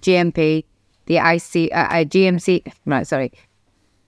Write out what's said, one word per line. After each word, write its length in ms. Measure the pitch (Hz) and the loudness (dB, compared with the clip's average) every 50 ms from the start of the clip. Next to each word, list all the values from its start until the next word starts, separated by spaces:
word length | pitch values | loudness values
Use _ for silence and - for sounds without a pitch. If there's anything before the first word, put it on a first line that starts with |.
G 160 | - 185 185 | 0 2 2
M 160 | 180 175 170 | 2 2 0
P, 320 | - 165 160 156 156 160 - _ _ _ _ _ _ _ _ | 0 0 0 0 0 -2 -4 _ _ _ _ _ _ _ _
the 120 | - 165 165 | -2 0 2
I 180 | - 165 170 170 | 2 2 0 0
C, 320 | - - - 175 165 - | -4 -4 -2 -2 -2 0
uh, 300 | - 170 - - - 170 | 0 -2 -2 0 0 -2
uh, 40 | 160 | -2
G 220 | 147 - 190 190 | 2 2 2 2
M 120 | 185 180 170 | 4 2 0
C, 260 | - - 180 - - - - _ _ | 0 0 -2 -2 -2 -10 -20 _ _
right, 200 | - 143 127 - | -4 -4 -4 -2
sorry. 260 | - 156 135 131 123 - _ _ _ _ _ _ _ _ _ _ _ _ _ _ | -4 -4 -4 -4 -6 -10 _ _ _ _ _ _ _ _ _ _ _ _ _ _